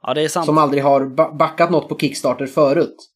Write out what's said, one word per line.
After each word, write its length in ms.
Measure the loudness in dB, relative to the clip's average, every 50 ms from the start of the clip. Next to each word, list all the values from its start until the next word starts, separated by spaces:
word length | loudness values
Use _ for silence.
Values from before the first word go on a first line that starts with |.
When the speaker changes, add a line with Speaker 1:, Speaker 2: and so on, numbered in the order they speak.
Speaker 1:
Ja, 120 | -6 -4 -4
det 80 | -2
är 60 | -2
sant. 180 | -2 -2 -2 -2
Speaker 2:
Som 120 | 0 2
aldrig 260 | 2 2 2 0 0 2
har 220 | 2 2 2 0
ba-, 260 | -2 0 0 0 0
backat 400 | 0 -2 -2 -2 2 0 0 2
något 180 | 2 -2 -2 -4
på 80 | -6
Kickstarter 480 | -4 -4 -4 -4 -2 -4 -4 -2 -2 -6
förut. 480 | -6 0 2 2 2 4 2 0 -2 -4 -18 -20 _ _